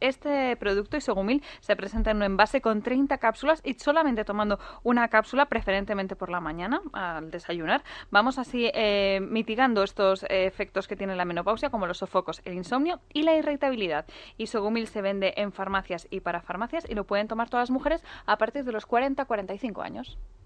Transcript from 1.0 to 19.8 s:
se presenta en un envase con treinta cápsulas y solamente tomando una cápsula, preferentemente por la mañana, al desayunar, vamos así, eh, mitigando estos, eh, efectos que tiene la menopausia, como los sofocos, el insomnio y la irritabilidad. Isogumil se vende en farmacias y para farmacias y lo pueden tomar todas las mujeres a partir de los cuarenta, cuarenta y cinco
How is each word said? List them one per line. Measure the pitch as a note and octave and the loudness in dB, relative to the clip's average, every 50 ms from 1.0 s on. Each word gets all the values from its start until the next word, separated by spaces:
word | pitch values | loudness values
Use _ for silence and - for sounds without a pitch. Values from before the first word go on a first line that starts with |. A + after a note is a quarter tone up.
| - - G#3 F#3+ F#3+ G#3 B3+ C#4+ - - - - | 0 0 0 0 2 2 2 0 0 -4 -12 -6
se | - - G#3 | -2 0 0
presenta | - G3 G3+ G#3+ A3 A3 A3 | 0 -2 -2 -2 0 2 2
en | G#3+ G#3 | 2 2
un | G#3 | 2
envase | G3 G3 F#3+ G#3+ G#3+ - C4 | 2 4 4 4 4 4 2
con | - A3+ A3 G#3+ | 2 2 2 2
treinta | G#3 A#3+ B3+ C4 C#4 C#4 C#4 B3+ | 0 0 2 2 2 2 2 2
cápsulas | - A3+ A3 - - C#4+ D#4+ D#4+ - | 2 0 0 2 2 2 2 2 0
y | - B3+ | -6 -6
solamente | - - D4 D4 E4 D#4+ C#4+ A#3+ A3 G#3 | -2 0 2 4 4 4 2 2 0 -2
tomando | - G3+ G#3 G#3+ G#3 G3+ G3 - - - - | -2 -2 0 0 0 0 -2 -4 -8 -14 -4
una | - A#3 A#3+ A#3+ A#3 A3+ | 0 2 2 4 4 4
cápsula, | - A3 A3 - - C4 C#4+ | 4 4 2 4 4 2 4
preferentemente | - - A3+ - G3+ F#3+ G3 G3 G3 G#3 G3 F#3+ F#3+ G3 | 4 2 0 0 2 0 2 0 0 -2 -2 -2 -4 -6
por | - F#3 F3+ | -6 -6 -4
la | F3+ F3 | -4 -4
mañana, | E3+ D#3 D#3+ E3 F3 G#3 C4+ F4+ G#4 D4+ | -4 -4 -6 -4 -4 -2 -2 -2 -4 -6
al | - G3+ F#3+ F3 E3 D#3 D#3 D#3+ | -6 -6 -4 -4 -6 -6 -8 -8
desayunar, | D#3+ E3+ - - E3+ E3+ D#3+ D#3+ G#3+ C#4+ - - - - - - | -10 -10 -6 -6 -6 -4 0 0 0 0 -2 -4 -16 -16 -6 0
vamos | - G3+ A3 C4 C4 C4+ | 2 4 4 4 2 -2
así, | B3 - - B3 A#3 A3+ - | -4 -4 -2 0 0 0 2
eh, | - A3 G#3 G3+ G3+ G3 G3 G3 G3 | 2 2 2 2 2 2 2 2 0
mitigando | G3 - - A3+ A3 A3+ A3 A3+ C4 C4 A3+ G3+ | 0 -2 -2 -2 -2 0 0 2 2 4 4 2
estos, | G3 G3+ - - G3+ F#3+ F#3+ F#3+ G3 | 2 0 2 2 4 4 4 2 0
eh, | - - F#3+ F#3 | 0 0 2 2
efectos | F#3+ F#3 - - - - F#3+ G3 - | 2 0 -2 -6 -4 -4 -4 -4 -4
que | G3+ | -6
tiene | G3 G3 G3 F#3+ | -6 -4 -4 -2
la | F3+ F3+ | -2 -2
menopausia, | F3 E3+ E3+ F3 G3 A3+ A3 - C#4 | -2 -2 -2 0 0 0 0 -2 -2
como | C4+ A3 F#3 | -2 -2 -2
los | F3 F3+ - | -2 -4 -4
sofocos, | G3 - - F#3+ F3+ - E3 - - | -4 -2 0 0 0 -2 -4 -10 -10
el | G3 F3+ | -10 -8
insomnio | F3+ F3+ - B3 C4 C#4+ E4+ F4+ - - - | -8 -4 -2 0 0 0 0 -2 -4 -8 -6
y | - D4 | -4 0
la | D#4 E4 D#4+ | 4 4 4
irritabilidad. | D#4 D4+ D4+ D4 C4+ D4 C4+ C4 A3 G3 F3 D3+ D3 - - - - - - - - | 4 4 0 0 0 0 0 0 0 -2 -2 -2 -2 -4 -6 -12 -20 -20 -16 -10 -8
Isogumil | A3 A3 - A3 G3+ G#3+ A3+ A#3 A3+ | -6 -4 -2 -2 0 0 0 0 -2
se | G#3+ - G#3+ | -4 -4 -2
vende | G3 G3 G3+ G3 G3 F#3 - | -2 -2 0 2 0 0 0
en | - G#3 G3+ | 0 -2 -4
farmacias | - - F#3+ F#3+ G3 F#3+ F#3+ - F3+ E3+ - - | -4 -6 -4 -2 -2 -2 -2 -2 -6 -8 -6 -8
y | - F#3 | -8 -6
para | - F3 E3+ F3 | -4 -4 -4 -4
farmacias | - - F3+ F#3 A3+ A#3+ - E4 - - | -4 -6 -6 -6 -6 -4 -4 -6 -6 -4
y | A3+ | -4
lo | G#3 G3 | -6 -2
pueden | - G3+ G3+ G#3+ G#3+ | 0 0 0 0 0
tomar | A3+ A3 A#3 - | -2 -4 -2 0
todas | - A#3+ B3 | 0 0 0
las | B3 | 2
mujeres | B3+ C4+ - D4 D#4+ E4 - - - - - | 0 0 0 0 0 -2 -4 -8 -18 -6 0
a | - G#3 - | 0 2 2
partir | A3 A3+ - C#4+ C4+ | 2 0 -2 -2 -4
de | B3 | -4
los | A3+ G#3+ - | -4 -6 -2
cuarenta, | - A#3+ A#3 C4 C#4 C4+ - C4+ | 0 2 2 2 2 0 -2 -2
cuarenta | - A#3 G#3 F#3+ F#3 G3 | -2 -2 -2 -2 -4 -6
y | G3+ | -6
cinco | - A#3+ - - | -6 -6 -6 -6